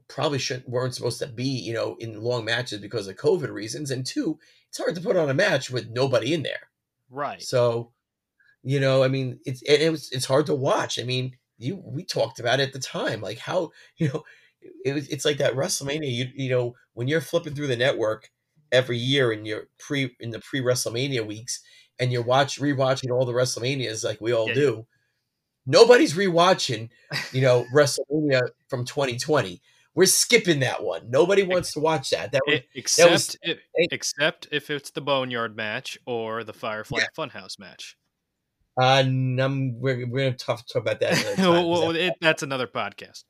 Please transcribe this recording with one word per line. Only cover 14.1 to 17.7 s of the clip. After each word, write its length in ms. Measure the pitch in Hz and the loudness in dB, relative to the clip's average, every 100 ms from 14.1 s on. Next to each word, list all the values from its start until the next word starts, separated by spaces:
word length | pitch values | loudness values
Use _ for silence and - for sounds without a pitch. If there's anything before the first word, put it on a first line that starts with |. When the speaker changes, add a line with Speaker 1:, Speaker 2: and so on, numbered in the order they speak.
| - - - _ _ - - | -2 -10 -20 _ _ -20 -6
Speaker 1:
it 80 | 131 | -4
was, 160 | 143 139 | -4 -4
it's 160 | 143 | -2
like 140 | 151 143 | -2 0
that 160 | 131 | 0
WrestleMania, 580 | 120 180 - 139 151 147 | 0 -2 -4 -4 -4 -4
you, 160 | 120 127 | -4 -4
you 160 | - 131 | -6 -2
know, 240 | 127 120 - _ | 0 -2 -6 _
when 160 | - 127 | -6 -2
you're 120 | 160 | -2
flipping 340 | - 170 160 | 0 -4 -4
through 140 | 139 | -6
the 80 | 143 | -4